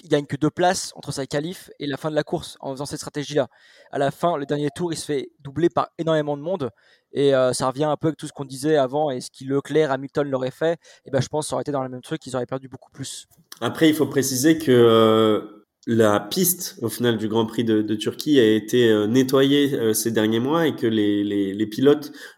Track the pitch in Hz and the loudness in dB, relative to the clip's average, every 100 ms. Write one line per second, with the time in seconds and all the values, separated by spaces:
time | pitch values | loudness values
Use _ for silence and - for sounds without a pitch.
0 | - 147 143 143 151 - 180 185 - - | -2 -2 -2 -2 -2 2 0 0 -6 -12
1 | - 139 135 147 156 185 - - 143 139 | -10 -8 -6 -4 -6 -10 -16 -12 -8 -6
2 | 160 151 151 170 - - 139 131 143 151 | -4 -4 -2 -4 -8 -12 -10 -8 -8 -10
3 | - 151 139 147 127 _ _ _ _ 135 | -10 -8 -4 -2 -2 _ _ _ _ -4
4 | 139 - 170 160 139 147 147 - 175 156 | -2 0 -2 -2 -2 -4 -4 -4 -6 -6
5 | - 147 - _ 143 135 165 - 131 - | -6 -6 -6 _ -12 -2 0 0 -4 -4
6 | 165 160 147 147 151 190 127 - _ _ | -2 0 0 -4 -6 -6 -6 -10 _ _
7 | _ 123 139 135 127 123 131 127 151 143 | _ 0 2 4 2 0 -2 -2 -2 -2
8 | 160 147 151 - 135 131 147 156 131 143 | -2 -4 -10 -12 -12 -6 0 2 2 0
9 | 151 127 - - 135 139 - 147 156 135 | -4 -4 -10 -12 -4 -4 0 0 2 -2
10 | 135 - 143 131 127 - 160 165 _ - | -4 -4 -2 -2 -4 -4 -4 -4 _ -20
11 | 127 135 131 151 151 127 127 139 131 127 | -4 -4 -2 -4 -4 -4 -4 -4 -6 -10
12 | - 160 - 127 123 131 131 - _ - | -10 -10 -6 -6 -6 -8 -10 -20 _ -14
13 | 131 - - _ - - 117 - 151 151 | -12 -14 -18 _ -20 -8 -6 2 4 4
14 | 131 139 131 127 147 160 135 123 117 113 | 0 0 -2 2 2 2 4 6 8 8
15 | 110 110 110 104 - - _ _ - 113 | 6 6 4 2 -2 -16 _ _ -2 2
16 | 110 104 104 - 180 - - - 113 - | 4 4 0 -2 -2 -2 -8 -8 -8 -2
17 | 120 113 107 110 110 110 113 107 107 107 | 0 0 0 -2 -2 -2 0 2 0 -2
18 | 117 - - 143 110 110 104 123 120 107 | -4 -4 2 4 6 4 2 2 4 4
19 | 104 127 127 135 135 143 143 139 113 107 | 4 2 4 4 4 4 2 0 0 0
20 | 117 113 107 113 127 165 160 120 117 110 | 0 0 2 0 0 0 0 0 0 2
21 | 104 101 101 101 98 101 107 110 135 147 | 2 0 0 -2 -2 -4 -6 2 4 4
22 | 147 - - | 0 -16 -20